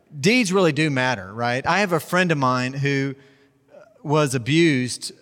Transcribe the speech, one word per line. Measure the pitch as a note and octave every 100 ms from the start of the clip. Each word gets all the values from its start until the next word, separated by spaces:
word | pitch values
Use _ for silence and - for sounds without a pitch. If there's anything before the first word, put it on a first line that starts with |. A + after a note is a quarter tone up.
| _ D3
deeds | F3 B3+ F#3
really | G3 E3+
do | C#3+ D#3
matter, | B2+ B2+ G#2+ F#2
right? | A2+ A#2+ B2+
I | D3+ F#3
have | G3+
a | D#3+
friend | - F3+ F3+
of | D3
mine | B2+ B2+ B2+
who | C#3 C#3 C#3 C#3 C3 - _ _ _ _ - - _
was | D3+ D#3 D3
abused, | B2+ A2+ D#3+ E3 C3 B2 - - -